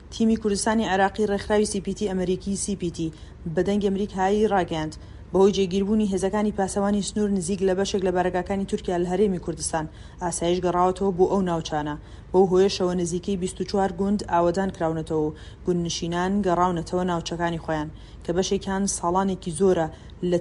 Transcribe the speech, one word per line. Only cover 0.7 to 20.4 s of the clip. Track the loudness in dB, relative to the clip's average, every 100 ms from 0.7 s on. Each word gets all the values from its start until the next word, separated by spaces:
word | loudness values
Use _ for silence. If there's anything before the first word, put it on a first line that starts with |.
| 2 2
عێراقی | 4 4 2 0
ڕێکخراوی | 0 2 2 2
سی | 0
پی | -4
تی | -2 -2
ئەمریکی | 0 0 -2 -2 -4
سی | -4 -4
پی | -4
تی | -4 -6 -6 -16 -12 -4
بە | 0 2
دەنگی | 2 2
ئەمریکایی | 0 -2 0 2 4 4
ڕاگەیاند، | 4 2 0 -4 -6 -14 -16 -2
بەهۆی | 4 6 4
جێگیربوونی | 2 0 2 2 2
هێزەکانی | 0 0 0 0 0
پاسەوانی | -2 0 0 0 0
سنوور | -2 0
نزیک | 0 0 0 2
لە | 2
بەشێک | 0 0 0
لە | 2
بارەکەکانی | 2 0 -2 -2 -2
تورکیا | -4 -2 -2
لە | 0
هەرێمی | 2 2 0
کوردستان، | -4 -6 -4 -4 -4 -10 -18 -8
ئاسایش | -6 -2 0 0
گەڕاوەتەوە | 2 4 2 2 0 2
بۆ | 4
ئەو | 4 0
ناوچانە. | -2 -2 -4 -4 -6 -10 -18 0
بەو | 4 6
هۆیەشەوە | 6 4 2 0 0
نزیکەی | -2 -4 -4 -2
بیست | -4 -6
و |
چوار | -4 0 0
گوند | 0 0 0 0
ئاوەدان | 2 2 2 -2 -2
کراونەتەوە | -2 -2 -2 -2 -2
و | -4 -12 -6 -2
گوندنشینان | 0 -2 -4 -4 -2 0 0 2
گەڕاونەتەوە | 2 2 0 -2 -2 0
ناوچەکانی | -2 -2 -2 -2 -2
خۆیان، | -4 -4 -4 -10 -16 -10
کە | -4 -2
بەشێکیان | 0 -2 -2 -2 -2 -2
ساڵانێکی | 0 2 0 -2 -6 2
زۆرە | 4 4 2 -4 -18 -6 0
لە | 0